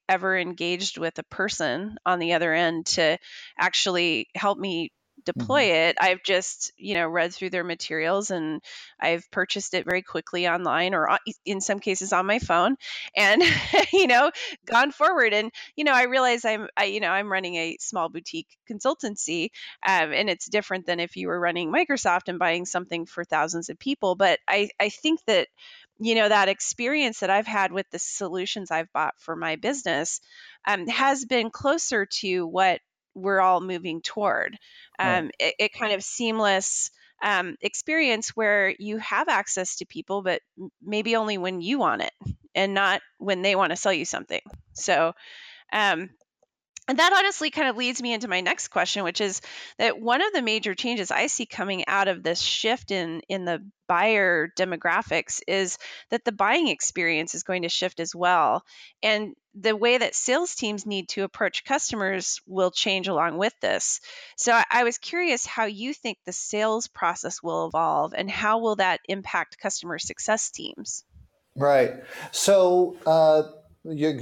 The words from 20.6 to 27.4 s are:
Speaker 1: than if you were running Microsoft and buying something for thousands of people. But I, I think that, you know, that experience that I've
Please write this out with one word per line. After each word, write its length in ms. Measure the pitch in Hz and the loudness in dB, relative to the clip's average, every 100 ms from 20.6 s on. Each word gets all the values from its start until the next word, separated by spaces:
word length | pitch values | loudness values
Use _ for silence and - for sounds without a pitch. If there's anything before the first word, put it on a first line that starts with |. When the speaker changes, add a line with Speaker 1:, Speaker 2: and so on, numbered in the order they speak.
| 202 190 175 | -2 -6 -2
Speaker 1:
than 140 | 175 | -2
if 160 | 175 - | -2 -6
you 120 | 180 | -4
were 100 | 170 | 0
running 320 | 175 170 170 | 0 0 0
Microsoft 580 | 220 359 277 202 180 180 | 0 0 0 2 0 0
and 100 | 175 | -2
buying 260 | 175 170 | 0 0
something 400 | 180 180 175 170 | -2 -6 -6 -8
for 180 | 165 - | -8 -10
thousands 460 | 175 156 156 165 170 | -4 0 0 -2 -8
of 100 | 156 | -8
people. 360 | - 277 196 | -6 -2 0
But 240 | 180 196 160 - | 2 4 2 0
I, 220 | 196 202 - | 0 0 -2
I 80 | 208 | -4
think 320 | - 311 320 - | 0 -2 0 2
that, 220 | 196 - _ - - _ _ | 2 2 _ -20 -20 _ _
you 160 | 220 | 0
know, 160 | 226 214 | 2 4
that 180 | 208 196 | 4 4
experience 720 | 196 - - 240 302 269 220 | 0 -4 -4 -2 0 0 -2
that 80 | 190 | 2
I've 180 | 196 | 2